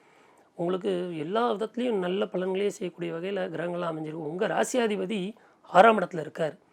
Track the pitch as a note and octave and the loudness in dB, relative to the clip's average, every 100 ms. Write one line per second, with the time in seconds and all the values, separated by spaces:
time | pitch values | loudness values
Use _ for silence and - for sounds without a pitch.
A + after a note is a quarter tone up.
0 | - - - - _ - E3+ F#3 G3+ F3+ | -20 -20 -20 -20 _ -6 -4 -2 -2 -2
1 | F3+ D#3+ D3+ G#3+ A#3+ G#3+ G#3+ - B3 G#3 | -4 -6 -4 0 0 0 -4 -4 -2 0
2 | F3+ F#3+ G#3 F#3 F#3 F#3+ G3+ F#3+ F3+ F3 | 0 -2 -2 -2 -2 0 -2 -2 -8 -6
3 | E3+ E3 F#3 G3+ F#3 D#3+ E3+ F3 E3+ D#3 | -8 -6 -6 -4 -4 -4 -4 -4 -4 -4
4 | D#3 D#3 D3+ F3 G#3 D#3+ A3 B3+ A3+ G3+ | -8 -8 -8 -4 -2 0 0 0 0 -2
5 | F#3 G#3+ F3+ - - _ - F3 A3+ A3 | -4 -4 -6 -10 -20 _ 4 10 10 8
6 | F3 D#3+ D3+ - D#3+ - _ | 2 -4 -8 -4 -6 -6 _